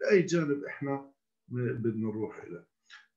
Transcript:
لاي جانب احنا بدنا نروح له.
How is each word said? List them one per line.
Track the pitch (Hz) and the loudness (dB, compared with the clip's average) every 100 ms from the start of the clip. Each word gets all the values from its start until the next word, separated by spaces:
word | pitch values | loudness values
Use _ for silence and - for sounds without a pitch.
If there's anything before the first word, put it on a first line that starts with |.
لاي | - 196 | 6 6
جانب | 143 170 147 143 | 6 2 2 0
احنا | - - 139 139 139 _ _ _ - | -4 -6 -2 -2 -6 _ _ _ -8
بدنا | 123 120 120 113 107 110 | -4 -2 0 -2 0 -2
نروح | 110 104 - | -2 -6 -8
له. | - 87 - _ _ - - | -14 -14 -16 _ _ -20 -20